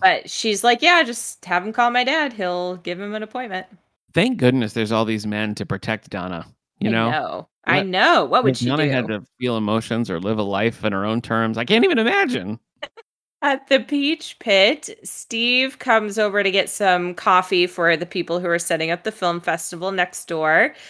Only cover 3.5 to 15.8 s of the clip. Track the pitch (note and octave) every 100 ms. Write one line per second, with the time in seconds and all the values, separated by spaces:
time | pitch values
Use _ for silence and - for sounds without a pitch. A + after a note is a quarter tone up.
3.5 | F#3 - - _ _ _ D#3+ A#3+ A#3+ B2
4.5 | C3 G#2+ A#2 G#2+ A2 A2 A2 G#2 G#2 G#2+
5.5 | G2+ G2 F#2+ - G#2+ - G2 F2+ E2+ -
6.5 | _ _ - A2+ A2+ A2+ D3+ G2 - -
7.5 | _ - F#3 G3 F#3 C#4+ D4 C3+ - C3+
8.5 | B2 B2 D3 D3 C3 A2 G#2 - - B2
9.5 | A2+ G#2 A2+ - A#2 A2 E2+ G2 A2 G2+
10.5 | G2 A2+ - A2 G2 G#2 A2+ - A2+ A2+
11.5 | A2+ B2 A3 F#4+ B3+ A3 G4 E4 B3 F#2+
12.5 | G#3+ _ _ - - - _ _ - C#4+
13.5 | C4+ - C4+ - C#4+ C#4+ E4 - - A3+
14.5 | G3 G#3 D4+ - - - - - A#3 A#3+
15.5 | B3+ C4 -